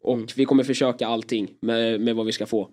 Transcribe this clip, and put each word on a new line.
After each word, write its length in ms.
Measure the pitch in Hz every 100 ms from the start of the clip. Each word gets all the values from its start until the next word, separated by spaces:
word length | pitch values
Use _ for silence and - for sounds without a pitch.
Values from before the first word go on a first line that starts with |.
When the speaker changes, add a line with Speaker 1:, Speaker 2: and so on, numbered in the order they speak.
Speaker 1:
och 120 | -
Speaker 2:
Mm. 120 | 123 113 -
Speaker 1:
vi 80 |
kommer 200 | 135 135
försöka 420 | 135 127 131 123 113
allting 420 | 117 110 117 95 -
med, 380 | 113 113 113 110
med 140 | 117 113
vad 100 | 110
vi 60 |
ska 140 | 107 110
få, 220 | 110 95